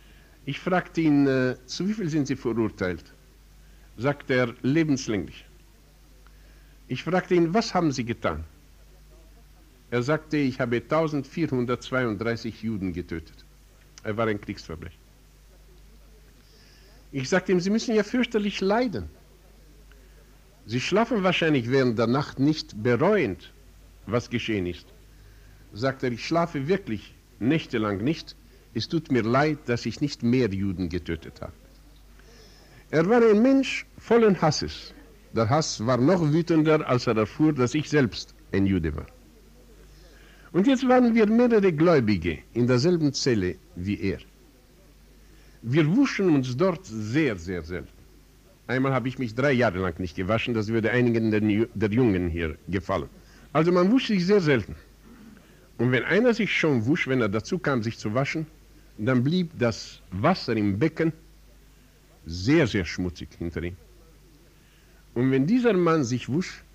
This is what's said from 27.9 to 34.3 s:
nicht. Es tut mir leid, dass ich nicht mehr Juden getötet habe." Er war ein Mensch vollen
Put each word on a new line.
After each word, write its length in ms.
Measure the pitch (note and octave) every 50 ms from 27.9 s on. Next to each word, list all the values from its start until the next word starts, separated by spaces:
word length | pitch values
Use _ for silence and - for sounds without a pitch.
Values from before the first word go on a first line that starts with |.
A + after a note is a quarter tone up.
| G2+ F#2+ G#2
nicht. 340 | C3+ E3 - - - - - - - - - - - -
Es 120 | A2+ A2
tut 240 | - - E3 D#3 -
mir 120 | C3+ A#2+ G#2
leid, 360 | A2 A#2+ C3+ D3 D#3 D3+ D3 -
dass 200 | - A#2+ A#2 -
ich 160 | A#2+ A2 - D3+
nicht 200 | C#3+ - - -
mehr 280 | A#2 A#2+ C3 B2+ G#2+
Juden 400 | F#2+ F#2+ G2 G2+ F#2+ E2 F#2 E2+
getötet 500 | E2 F2 - - E2 D#2 - B1+ - -
habe." 140 | - - - - - - - - - - - - - - - - - - - - - - - - - - - - - -
Er 180 | - D3 E3 F3+
war 140 | A#3 B3 A#3
ein 180 | A3+ G#3 G#3 A3+
Mensch 440 | C4 C4+ C4+ C4 - - - - - - -
vollen 420 | - - A3 A#3 A3+ G#3+